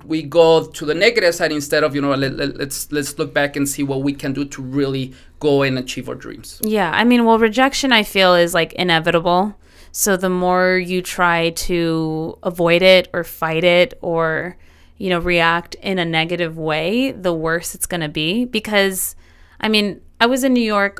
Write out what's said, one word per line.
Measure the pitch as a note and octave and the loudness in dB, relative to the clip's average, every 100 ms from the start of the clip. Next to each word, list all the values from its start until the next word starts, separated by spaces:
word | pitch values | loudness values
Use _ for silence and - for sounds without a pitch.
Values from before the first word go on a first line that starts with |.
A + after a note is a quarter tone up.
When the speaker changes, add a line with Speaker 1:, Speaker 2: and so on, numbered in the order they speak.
| - | -6
Speaker 1:
we | D#3+ | -6
go | C#3+ E3+ E3 D#3+ D#3+ | 0 4 6 6 2
to | - D3 | -8 -4
the | |
negative | D#3 G#3 A#3+ F3+ | 2 2 4 2
side | E3+ E3 | 2 -2
instead | D3+ C#3+ D#3 | -2 -2 0
of, | D3+ C#3 | 0 0
you | |
know, | C#3+ | -2
let, | C3+ C#3 - | 0 -2 -4
let, | C#3+ - | -6 -6
let's, | C#3+ - - | -8 -8 -6
let's | D3 C#3 - | -6 -6 -6
look | D3 | -4
back | D3 C#3+ C#3+ | -2 -2 -2
and | C#3 | -4
see | - | -4
what | C#3 C3+ | -4 -2
we | C#3 | -4
can | C#3 C#3+ | -4 -6
do | C3+ C#3+ | -6 -8
to | - | -10
really | B2+ C3+ C3+ C3+ C3 - - - | -6 -2 -2 -2 -6 -12 -20 -4
go | D3 C#3 | 0 2
and | C#3 C3 | 2 -2
achieve | B2+ - B2+ | -6 -10 -10
our | B2+ | -12
dreams? | A2+ - - - | -12 -16 -16 -8
Speaker 2:
Yeah, | G#3+ G#3+ F3 | -2 0 0
I | - A#3 | 2 4
mean, | B3 A3+ | 4 4
well, | A3+ | 4
rejection, | A3+ G#3 C4+ - C4+ | 2 2 0 0 2
I | A#3 | 2
feel, | G#3 G3 F#3 F3 | 2 2 4 4
is, | E3+ | 4
like, | E3+ D#3+ | 0 -2
inevitable. | - F3+ E3 E3+ E3+ F3 F3 G#3 - _ - - - | -2 0 0 2 0 2 0 0 -6 _ -20 -14 -4
So | G#3+ F#3 | 0 0
the | F#3 | 0
more | F3+ F3+ F3+ F#3 F#3 | 0 0 2 2 0
you | F3 F#3 | -2 -4
try | F3+ - F3 E3+ E3 | -4 0 2 2 0
to | E3 - F3 E3 D#3+ D#3+ D#3 D#3+ - | -2 -2 0 0 -2 -2 -4 -8 -6
avoid | F#3 F3 E3 E3+ | -6 0 2 6
it | F#3 F#3 F3 | 8 6 4
or | F3 | -6
fight | E3 - D#3+ D#3+ | -6 -4 -2 2
it | F3 F3 F3 - | 4 4 4 0
or, | F3+ E3 D#3+ D#3 E3+ - - _ _ - | -4 -2 0 -2 -6 -12 -20 _ _ -8
you | F#3+ | -2
know, | F3 | -2
react | F3 F3 E3 E3+ E3+ - | 2 2 2 0 -4 -10
in | - F#3 | -6 -4
a | E3+ | -2
negative | D#3+ D#3+ F3 E3 D#3+ | -2 -2 -4 -4 -4
way, | D#3 D#3 E3 A#3 C4+ | -4 -2 -2 -2 -2
the | - F#3 | -2 -2
worse | E3 D#3+ E3+ - F#3 | -2 -2 -2 -6 -8
it's | - | -6
gonna | F3 D3+ | -4 -4
be. | D#3 D#3 A3 | -4 -2 -2
Because, | B3 A3 G#3+ G#3 G3 F#3+ - - - - - - | -2 -4 0 2 2 -2 -8 -10 -20 -20 -20 -6
I | G#3+ | 0
mean, | G#3+ G#3 - - - | 2 0 -4 -10 0
I | A#3 | 0
was | C4 | 2
in | C4 | 2
New | B3 | 2
York | A3 G#3 G3 | 2 0 -2